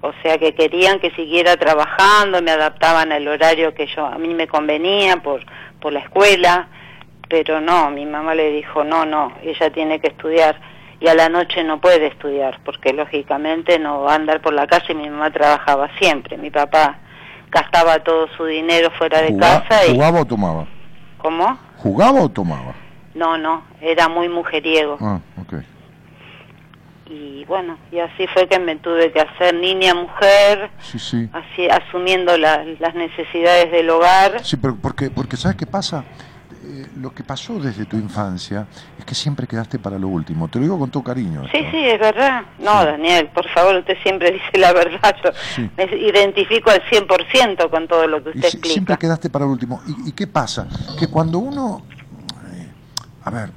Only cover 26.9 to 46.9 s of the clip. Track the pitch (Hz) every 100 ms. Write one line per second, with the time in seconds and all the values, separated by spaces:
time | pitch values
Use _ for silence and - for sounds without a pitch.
26.9 | - - 151 143 139 147 190 175 160 -
27.9 | 170 170 - 185 190 185 190 175 156 175
28.9 | 170 165 160 151 - 180 170 180 190 185
29.9 | 175 175 - 202 202 202 208 208 - -
30.9 | 117 - 120 117 82 - - 180 202 -
31.9 | 180 180 185 180 170 156 151 156 156 165
32.9 | 165 165 - 160 170 170 175 170 170 165
33.9 | 165 175 185 196 214 233 139 135 117 -
34.9 | - 135 131 127 127 175 190 160 196 -
35.9 | 160 127 - - - - - 120 139 135
36.9 | 139 131 - - 131 - 226 139 101 104
37.9 | 110 104 104 101 90 - 101 107 - -
38.9 | - - - 151 143 127 113 113 127 98
39.9 | 98 95 90 - 80 80 120 147 190 135
40.9 | 143 123 127 104 78 67 302 302 320 269
41.9 | 220 220 214 269 247 196 - 208 208 160
42.9 | 147 165 175 151 - 170 - 180 190 175
43.9 | 185 202 190 175 190 - 190 185 175 170
44.9 | 175 208 196 180 - - - 113 - 190
45.9 | 208 220 202 202 196 190 226 220 196 -